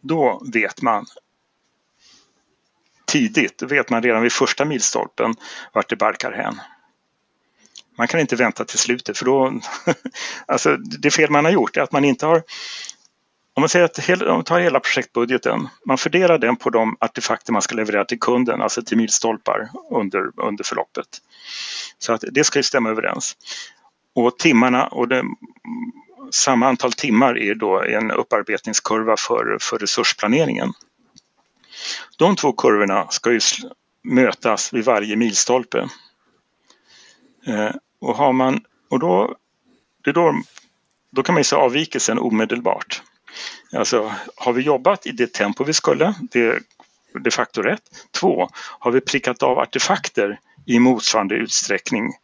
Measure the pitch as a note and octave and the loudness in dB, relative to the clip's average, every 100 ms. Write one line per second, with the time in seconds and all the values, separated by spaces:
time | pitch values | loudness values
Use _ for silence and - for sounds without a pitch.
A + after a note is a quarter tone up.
0 | C#3 D#3+ C3 F#2+ - A2+ G#2 - A#2+ G#2+ | -2 2 2 0 -4 -2 -2 0 0 0
1 | - - _ _ _ _ _ _ _ _ | -4 -20 _ _ _ _ _ _ _ _
2 | _ - _ _ _ _ _ _ _ _ | _ -20 _ _ _ _ _ _ _ _
3 | - D#3 A2+ A2+ A2+ - C3+ C#3 C3 A#2 | -2 0 2 0 -2 -4 -4 -2 0 0
4 | B2 A2 A#2 - B2+ - D3 C3+ A2 - | 2 2 2 2 0 0 -2 0 0 -2
5 | - - A#2 A#2 - - - G#2+ - G#2+ | -6 -2 -2 -2 -10 -18 -4 -2 -2 0
6 | G#2+ - - G2+ - G#2+ - _ _ _ | 0 0 -6 -6 -6 -6 -16 _ _ _
7 | _ _ _ _ _ _ _ - _ - | _ _ _ _ _ _ _ -20 _ -6
8 | A#2 E3 D3 A#2+ A#2+ - A2+ - - B2 | -2 0 0 2 0 0 -6 -2 0 -2
9 | - A2 B2 C3+ C3 C3 - - - E3+ | -4 -4 2 2 2 -2 -10 -6 -2 -2
10 | C4 - - - - C3+ D#3 C#3+ - D3+ | -4 -12 -12 -12 -4 0 2 0 -2 -2
11 | D3 D3 D3+ D3 D#3 F#3 A2 - C#3+ C#3+ | 0 2 2 4 4 2 2 -2 -2 2
12 | C#3 B2+ D3+ E3 E3 - - - - - | 2 2 2 2 0 -14 -14 -14 -16 -20
13 | _ _ _ _ _ - D3+ F3+ F3 - | _ _ _ _ _ -2 2 4 2 0
14 | - F3+ - E3+ E3 E3+ F3 C3 - - | -2 0 2 0 2 2 2 0 0 -2
15 | B2 - A#2+ B2+ B2 A2+ C#3 _ - C3 | -2 -2 0 0 0 -2 -4 _ -2 -2
16 | F3+ E3 F3+ D#3+ A#2 B2 C3 A#2 A2 - | 2 2 4 4 2 0 0 2 0 0
17 | A2+ - - A2+ - G#2+ G2 A#2 G#2+ G#2 | -4 -4 -4 -4 0 -2 0 -4 -2 0
18 | G2 A#2+ - B2 B2 - - - A#2 A2+ | -2 -2 0 2 2 0 -2 -4 0 0
19 | A2 - A2+ G#2+ - G#2+ A2 F#4 D#4+ F3 | 0 0 -2 -2 -2 -4 -4 -12 -6 -4
20 | G2+ F#2+ F#2+ - A2+ G#2 - - - - | -2 -2 -4 -4 -6 -4 -6 -6 -6 -8
21 | - - _ - - - - - - - | -12 -16 _ -20 -16 -14 -12 -12 -14 -12
22 | - A2+ - C3 D3+ D3 B2+ C3+ A2+ A2 | -4 -4 -2 0 2 0 0 0 0 -2
23 | - - - - - - - _ _ _ | -4 -4 -8 -12 -16 -16 -16 _ _ _
24 | _ - A#2+ - E3 B2 B2+ B2 - - | _ 0 0 2 4 4 4 2 0 -2
25 | A#2+ B2+ A#2+ - - _ - A#3 A#3+ - | 0 0 -2 -10 -16 _ -14 -10 -12 -14
26 | _ - - - - B2+ B2+ B2 B2+ A#2 | _ -20 -6 -2 2 4 4 2 -2 -2
27 | D3 A2 C3 A#2+ G#2 A2 G#2+ F#2+ - A2+ | 0 4 4 2 -2 -2 0 0 0 -2
28 | A2 - - A2 G#2 G#2+ - G#2+ - A2 | -2 -2 0 -2 -2 -4 -2 -4 -2 -2
29 | A2 G#2+ - A#2 A#2 G#2+ - A2+ G#2 - | 2 0 0 -2 0 -2 -4 -4 -2 0
30 | A#2 - G#2+ B2+ C#3+ - - - _ _ | 0 0 0 2 2 0 -4 -8 _ _
31 | _ _ _ _ _ _ _ - - - | _ _ _ _ _ _ _ -14 -12 -12
32 | - _ E3+ G3 D3 - B2+ G#2+ G2+ G2 | -14 _ 4 4 0 2 4 4 4 2
33 | - - A#2 A#2 - - - - _ _ | 0 -2 0 2 0 -2 -10 -18 _ _
34 | A#2+ B2 B2 F#2 A#2+ G#2 - B2 A2 A2+ | 0 2 2 2 0 0 -2 -2 2 2
35 | G#2 G#2+ A#2 G2+ - B2+ A#2+ A#2+ - - | 0 0 0 0 2 0 0 -4 -4 -10
36 | - _ _ _ _ _ _ _ _ - | -20 _ _ _ _ _ _ _ _ -20
37 | - _ _ _ - G#2+ G#2+ - _ _ | -20 _ _ _ -6 -2 -2 -4 _ _
38 | - A#2 C#3+ C3 C3 C3+ _ _ _ C3 | -4 2 4 4 2 0 _ _ _ -2
39 | E3 F3+ - - _ _ _ _ _ _ | 2 2 0 -4 _ _ _ _ _ _
40 | - C#3+ E3 C#3+ - - _ _ _ _ | -2 4 2 2 -6 -20 _ _ _ _
41 | _ C#3 C3 F3 C3+ C#3+ C3+ C3 E3 C3+ | _ -4 2 2 4 4 4 2 -2 -2
42 | - A2+ - A2 A2 A#2+ A#2+ - - - | -2 0 0 0 0 0 -2 -2 -6 -12
43 | - _ _ - - - _ - G#2 A#2+ | -14 _ _ -16 -14 -16 _ -4 0 0
44 | G#2+ G2 - - - A#2+ C#3 C#3 C3+ G3 | -2 -8 -12 -6 -2 0 0 2 2 0
45 | - B2+ B2 - G3+ - D3 D#3 - C#3+ | -4 -2 -2 0 -2 0 -2 0 0 2
46 | E3+ G3 B3 B2 A#2 B2 A#2 _ _ _ | 2 0 -2 0 2 0 -6 _ _ _
47 | _ - B2+ G#2+ A#2+ - G#2 G#3+ _ - | _ -4 -2 -2 -2 -2 -2 -2 _ -20
48 | - - F#3 - F3+ - - - B2 B2+ | -12 -2 0 2 -2 -4 -18 -4 2 2
49 | C3 C#3+ B2+ A#2+ C3+ C3 A#2 C3+ - F#3+ | 2 -2 -2 0 2 2 0 -2 0 0
50 | - - G2+ G#2 _ _ - A#2 B2+ A#2+ | -2 -2 -2 -2 _ _ 0 2 4 2
51 | - A2 G2 A2 A#2 - - G2 - A2 | 0 0 0 -2 -2 -2 -2 -4 -2 -4
52 | - - | -4 -8